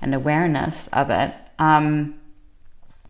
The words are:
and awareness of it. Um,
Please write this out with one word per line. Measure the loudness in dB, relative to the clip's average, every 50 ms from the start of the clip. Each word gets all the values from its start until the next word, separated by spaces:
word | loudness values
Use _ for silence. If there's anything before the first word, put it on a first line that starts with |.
and | -4 -2 -2
awareness | 0 0 0 2 2 2 2 0 0 -2 -4 -6 -8 -10 -4 -2
of | -2 0 0
it. | 0 0 0 -2 -4 -8 -18 -12 -4 0
Um, | 4 4 6 6 4 4 0 0 -2 -4 -8 -12 -18 -20 -20 -20 -20 -20 -20 -20 -20 -20 -20 -20 -20 -20 -20 -20 -20 -20